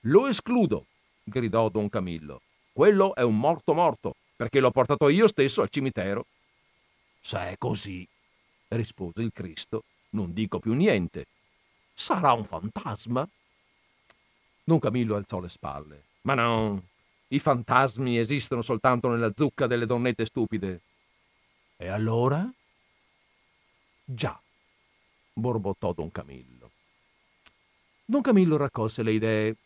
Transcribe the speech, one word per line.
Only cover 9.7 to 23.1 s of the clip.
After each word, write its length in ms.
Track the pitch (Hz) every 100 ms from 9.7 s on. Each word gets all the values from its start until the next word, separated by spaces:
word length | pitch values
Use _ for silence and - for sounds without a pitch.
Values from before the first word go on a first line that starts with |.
| 110 _ _ _
"non 220 | 110 90
dico 260 | 87 107 -
più 140 | 110
niente. 540 | 127 202 113 85 82 - _ _ _ _ _ _
Sarà 380 | - - 247 151
un 120 | 120
fantasma?" 840 | 101 82 101 - 143 104 117 123 170 _ _ _ _ _ _ _ _ _ _ _ _ _
Don 140 | - 160
Camillo 340 | 131 123 113
alzò 240 | 104 98 98
le 100 | 90
spalle. 540 | - 76 69 76 73 _ _
"Ma 120 | -
no, 480 | 135 117 113 110 98 90 _ _ _ _
i 100 | 139
fantasmi 800 | 156 127 113 127 135 127 131 120
esistono 440 | 113 143 - 123
soltanto 460 | 113 113 131 123 127
nella 240 | 117 113 -
zucca 300 | 147 - 127
delle 180 | 120 117
donnette 380 | 123 123 113
stupide." 560 | 113 - 110 107 95 87 _ _ _ _ _ _ _ _ _ _
"E 120 | 87
allora?" 600 | 104 110 117 127 147 226 - _ _ _ _ _